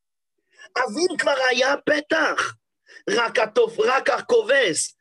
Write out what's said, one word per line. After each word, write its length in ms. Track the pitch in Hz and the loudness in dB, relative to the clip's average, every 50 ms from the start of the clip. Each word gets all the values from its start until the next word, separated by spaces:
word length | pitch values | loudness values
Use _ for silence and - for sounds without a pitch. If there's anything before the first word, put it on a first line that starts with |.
| _ _ _ _ _ _ _ _ _ _ _ - - - - | _ _ _ _ _ _ _ _ _ _ _ -20 -20 -8 -6
אז 220 | 247 254 226 208 277 | -4 -4 -4 -4 -4
אם 200 | 349 370 320 - | -4 -4 -4 -2
כבר 180 | 294 311 285 262 262 254 | -2 0 0 0 0 0
היה 240 | 247 247 254 269 285 277 - | 0 0 0 0 0 -2 0
פתח, 680 | - 302 294 294 - 311 320 302 226 160 127 - - - - _ _ _ _ _ _ - - - - | -2 -2 -2 -2 -2 -2 0 0 0 -2 -2 -4 -6 -8 -14 _ _ _ _ _ _ -20 -10 -6 -2
רק 300 | 196 226 233 226 220 254 | 0 0 0 0 0 0
התופ-, 420 | 220 214 214 247 233 214 - - 220 | -2 0 2 2 2 2 0 0 0
רק 240 | 233 254 262 - - | 2 0 0 0 0
הכובס 840 | - 415 - - - 453 302 - 277 277 254 185 151 - - - - _ | -2 -2 0 2 2 2 4 4 2 2 2 2 0 -2 -6 -8 -10 _